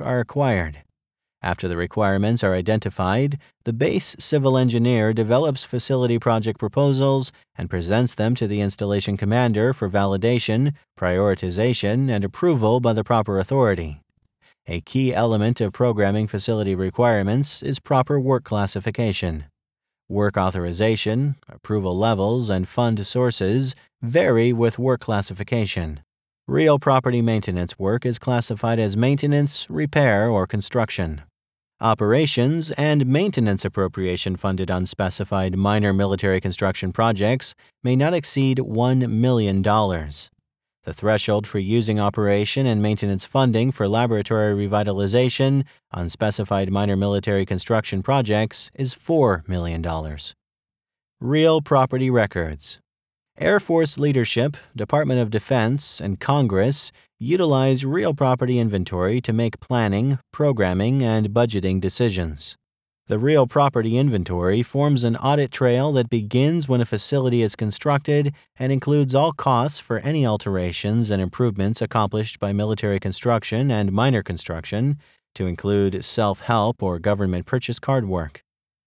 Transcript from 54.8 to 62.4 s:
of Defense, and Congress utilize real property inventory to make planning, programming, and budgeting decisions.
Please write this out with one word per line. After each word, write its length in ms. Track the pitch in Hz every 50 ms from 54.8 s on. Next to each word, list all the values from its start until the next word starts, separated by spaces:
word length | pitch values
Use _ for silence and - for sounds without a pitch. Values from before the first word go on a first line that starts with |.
| 104 - - 147 151 139 131 123
of 80 | 120 107
Defense, 720 | 110 107 - - 135 123 110 113 135 143 - - - -
and 200 | 80 98 98 -
Congress 720 | - - 139 147 139 110 98 95 101 127 143 - - - - _ _ _ _ _
utilize 640 | 117 127 170 190 180 156 139 131 131 135 135 127 135
real 280 | 135 147 180 208 175 147
property 460 | - 143 127 127 123 131 123 123 120
inventory 600 | 117 110 101 95 90 - 98 90 90 95 113 127
to 120 | 120 - 110
make 260 | 113 117 113 - -
planning, 600 | - - 127 120 113 104 98 101 120 139 139 127 - _ -
programming, 720 | - 147 147 135 110 98 90 90 92 101 117 131 135 127
and 280 | 113 110 110 107 101
budgeting 500 | 104 117 120 117 107 101 90 92 92 95
decisions. 720 | 90 92 - - 120 117 92 92 87 78 76 73